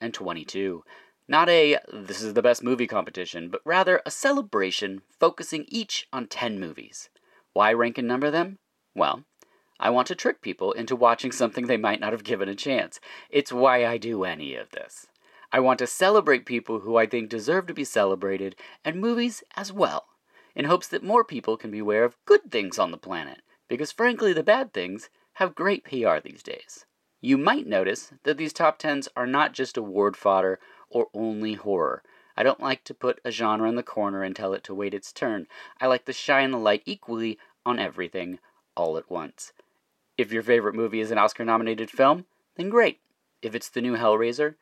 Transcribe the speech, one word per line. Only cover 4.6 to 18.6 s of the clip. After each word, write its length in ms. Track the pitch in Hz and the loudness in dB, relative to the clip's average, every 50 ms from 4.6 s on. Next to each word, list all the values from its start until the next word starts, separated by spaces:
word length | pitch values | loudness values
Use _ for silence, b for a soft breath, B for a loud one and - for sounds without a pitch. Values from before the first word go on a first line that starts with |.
| 95 95 90 - 107 98 95 95 _ _ _ - | 0 0 -2 -4 -4 -6 -8 -10 _ _ _ 0
focusing 420 | - 165 - - 170 - - 156 - - | 0 0 0 0 -12 -8 -8 -10 -8 -8
each 360 | - 233 220 - - - - - | -8 -8 -6 -6 -8 -8 -8 -8
on 160 | - 127 117 - | -8 -8 -8 -8
ten 320 | - - 123 117 107 98 | -8 -6 -6 -4 -4 -6
movies. 500 | 95 82 73 - 55 52 - - - - _ b b b b b b b - | -8 -8 -10 -14 -18 -20 -20 -20 -20 -20 _ b b b b b b b 2
Why 180 | 98 104 107 | 4 4 4
rank 260 | 117 117 120 120 113 - | 4 4 2 0 0 -2
and 120 | 123 117 | -2 -2
number 200 | 123 131 143 147 | -2 0 0 0
them? 300 | 147 165 170 190 196 - _ _ _ _ _ _ - | 0 0 -2 -2 -6 -16 _ _ _ _ _ _ -2
Well, 300 | 95 82 71 - - 147 _ _ _ b b b b b b b b | 0 0 0 0 -4 -8 _ _ _ b b b b b b b b
I 100 | - 104 | 0 2
want 200 | 120 123 127 - | 2 2 2 0
to 60 | 180 | -2
trick 260 | - - 254 - _ | -4 -2 -2 -2 _
people 320 | - 107 87 - 95 101 - | -6 -10 -6 -4 -2 -2 -2
into 240 | 113 113 113 131 120 | -2 -4 -4 0 4
watching 340 | 120 117 117 - - 131 | 6 6 6 4 0 -6
something 360 | 113 - 123 113 - 131 123 120 | -2 -2 -2 -2 -2 -2 0 0
they 100 | 127 110 | 0 2
might 240 | 107 104 104 107 | 2 0 0 0
not 100 | 104 104 | -2 -4
have 140 | 110 110 101 | -4 -4 -4
given 240 | - 117 95 98 95 | -4 -2 -2 -2 -4
a 40 | 98 | -4
chance. 460 | 98 - 147 135 113 95 80 - - B B B B B B | -6 -4 -2 -2 -2 -2 -4 -8 -18 B B B B B B
It's 240 | - 147 139 - 127 | 0 0 0 0 0
why 320 | 123 127 135 127 123 120 | 4 4 6 6 6 2
I 100 | 113 117 113 | 2 0 -2
do 280 | 104 117 113 101 92 | -4 -4 -4 -2 -2
any 280 | 90 85 78 73 69 65 | -4 -4 -6 -8 -10 -10
of 180 | 58 53 - | -10 -12 -12
this. 360 | - - - - - - - _ _ b b b b b b b | -12 -14 -14 -14 -18 -20 -20 _ _ b b b b b b b
I 120 | - 127 | 0 2
want 180 | 131 131 127 117 | 4 4 4 2
to 80 | 127 120 | 0 -4
celebrate 580 | - - 180 190 208 214 175 147 139 120 - | 0 2 4 6 6 6 6 6 2 2 2
people 360 | - 123 117 110 - 113 107 | -2 -6 -6 -4 -4 -6 -6
who 160 | 95 107 117 113 | -2 2 4 4
I 80 | 113 | 4
think 240 | 110 - 117 113 107 | 4 0 -4 -4 -4
deserve 380 | 117 113 104 127 165 185 180 175 | -6 -6 -2 0 0 0 0 -4
to 60 | 165 | -6
be 120 | 151 139 | -8 -6
celebrated, 720 | - - 113 101 98 95 90 98 98 98 92 98 95 92 B | -2 0 2 2 2 2 0 -2 -4 -4 -4 -6 -8 -10 B